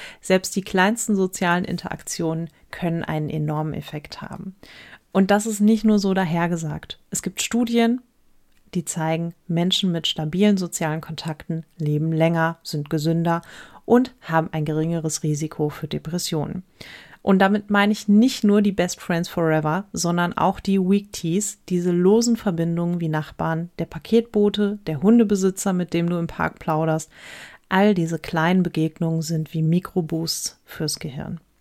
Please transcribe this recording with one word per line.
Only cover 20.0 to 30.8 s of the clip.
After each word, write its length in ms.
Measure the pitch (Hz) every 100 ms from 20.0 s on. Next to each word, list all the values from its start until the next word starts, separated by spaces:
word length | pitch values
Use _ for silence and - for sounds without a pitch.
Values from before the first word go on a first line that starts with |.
| 170 175 175 -
auch 220 | 170 190
die 220 | - 190
Weak 320 | 180 202 202
Teas, 460 | - 170 175 208 - -
diese 240 | 180 175
losen 440 | 175 180 220 233 233
Verbindungen 640 | 214 165 165 170 175 175
wie 80 | 165
Nachbarn, 640 | 156 151 - 165 160 170 -
der 80 | 170
Paketbote, 960 | 156 - 226 226 208 208 208 202 208 -
der 140 | 151
Hundebesitzer, 680 | 185 233 214 202 190 190 202
mit 220 | 180 175
dem 160 | 170 170
du 80 | 175
im 80 | 170
Park 320 | - 160 -
plauderst. 520 | - 156 160 160 - - - - - - -
All 260 | 190 208
diese 240 | 196 165 165
kleinen 460 | - 170 160 185
Begegnungen 580 | 175 165 160 - 165 160
sind 320 | 156 165 156
wie 80 | 160
Mikroboosts 960 | 160 175 - - 160 165 165 - - -
fürs 340 | - -